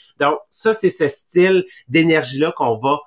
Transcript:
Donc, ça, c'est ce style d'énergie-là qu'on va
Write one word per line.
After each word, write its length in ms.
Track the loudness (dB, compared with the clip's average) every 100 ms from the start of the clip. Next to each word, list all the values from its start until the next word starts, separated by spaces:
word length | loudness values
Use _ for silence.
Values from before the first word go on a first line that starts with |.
| -18 -4
Donc, 200 | -2 -2 -6
ça, 240 | -6 -2
c'est 160 | 0 -2
ce 180 | 0 -2
style 560 | -4 -4 2 2 2 -2 -10 -2
d'énergie-là 680 | 0 2 2 0 -2 -2 -2
qu'on 200 | -2 -2
va 200 | -2 -2